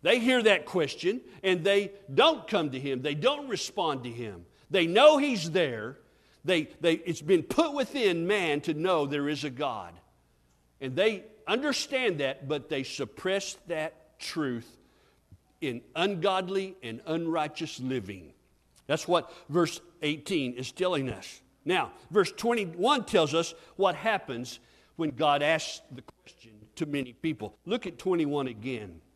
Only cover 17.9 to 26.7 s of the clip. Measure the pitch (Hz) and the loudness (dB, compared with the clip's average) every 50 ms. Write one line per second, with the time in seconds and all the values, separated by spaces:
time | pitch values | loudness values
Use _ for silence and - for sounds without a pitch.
17.9 | 131 127 101 92 101 92 85 - - _ _ _ _ _ _ _ _ _ _ - | -4 -4 -4 -6 -12 -12 -14 -20 -20 _ _ _ _ _ _ _ _ _ _ -4
18.9 | 139 160 - - 180 170 - - - - - _ 139 175 170 160 - - - - | -4 -2 0 2 0 0 0 -2 -16 -20 -16 _ 0 2 2 2 0 -10 -16 -20
19.9 | _ _ - 147 151 156 - - 196 160 135 123 123 123 131 127 - - 180 180 | _ _ -4 -4 -4 -4 -6 -4 -2 -2 -2 -2 -4 -6 -10 -10 -6 -2 -2 0
20.9 | 180 151 135 127 107 95 - - - - _ _ _ _ _ 143 180 180 147 - | 0 0 -2 -4 -6 -8 -12 -18 -20 -20 _ _ _ _ _ -2 0 0 0 -2
21.9 | - - - - 156 208 185 - - - - 233 240 233 202 175 160 175 185 247 | -6 -18 -18 0 2 2 2 2 -2 -4 0 0 0 0 -2 -4 -4 0 2 2
22.9 | 294 269 214 - - 185 160 147 139 165 165 - - - - - - - 196 185 | 2 2 0 2 4 4 4 4 2 0 0 0 -6 -14 -20 -20 -4 2 2 2
23.9 | 170 147 156 226 214 190 - - 127 117 123 120 - - _ _ _ _ _ _ | 2 2 0 0 0 0 -2 -6 -8 -8 -8 -10 -12 -16 _ _ _ _ _ _
24.9 | _ - 165 156 135 120 160 147 143 143 143 147 160 160 - - - - - - | _ -4 -4 -4 0 2 4 4 4 4 4 2 2 0 0 -6 -10 -12 -16 -18
25.9 | 135 123 - - - _ _ - - _ - 113 107 107 110 - | -18 -18 -18 -20 -20 _ _ -20 -20 _ -20 -20 -20 -20 -20 -20